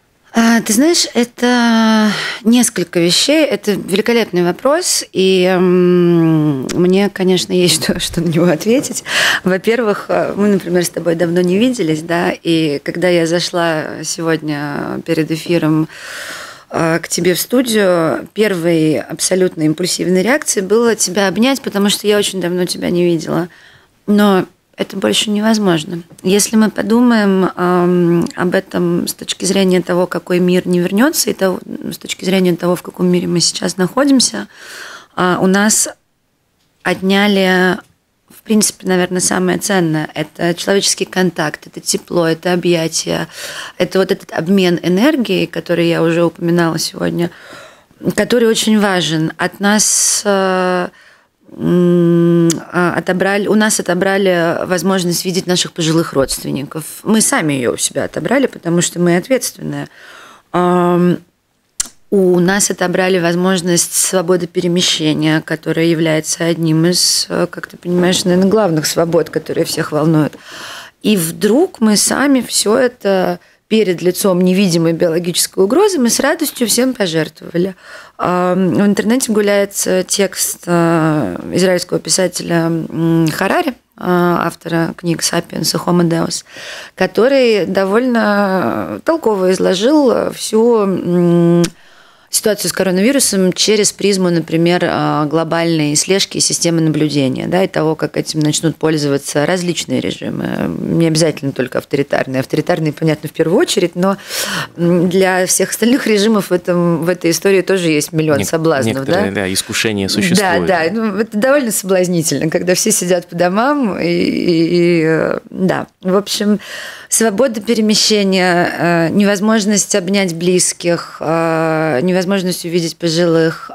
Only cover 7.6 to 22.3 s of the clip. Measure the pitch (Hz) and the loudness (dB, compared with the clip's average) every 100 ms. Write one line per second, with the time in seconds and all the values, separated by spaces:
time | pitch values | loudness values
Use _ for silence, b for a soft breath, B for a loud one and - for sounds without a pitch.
7.6 | 175 165 - 180 - - 170 165 175 151 | 0 0 -2 -4 -4 -4 -2 2 2 0
8.6 | 208 247 - 220 - B B B - 185 | 2 0 0 -8 -10 B B B -2 -2
9.6 | 196 233 226 202 - 175 160 - 208 196 | 0 0 0 -2 -2 -2 -2 0 0 0
10.6 | 175 180 175 - 170 165 175 175 180 185 | 0 -2 -2 -4 -2 -2 0 0 2 2
11.6 | 247 240 165 156 165 170 170 - 170 165 | 0 0 -2 -2 -2 -2 -2 -4 -2 0
12.6 | 160 143 - 170 180 175 165 170 170 180 | 0 -4 -6 -2 0 2 2 -2 -2 -2
13.6 | 170 156 147 110 160 - 165 160 151 147 | -2 -2 -6 -10 -10 -6 -2 -2 -2 -6
14.6 | 147 143 - - - 165 156 160 - 170 | -6 -6 -6 -6 -4 -2 -2 -4 -2 0
15.6 | 156 156 156 B B B B B B B | 2 0 -2 B B B B B B B
16.6 | B - 165 165 165 - 175 170 - 247 | B -4 -2 -2 -4 -2 0 0 0 0
17.6 | 254 220 196 175 160 143 302 - 214 185 | 2 2 2 2 0 -2 -6 -2 -2 0
18.6 | 165 165 156 135 - 156 - 185 185 175 | 0 2 2 0 -4 -6 -2 0 0 0
19.6 | 156 156 180 - 170 185 190 294 - - | -2 0 -2 -2 0 0 2 0 -2 -4
20.6 | 190 214 233 220 202 185 196 175 247 269 | 0 2 2 0 -2 0 0 2 0 0
21.6 | - 202 202 - 202 208 202 | -2 0 0 0 0 0 0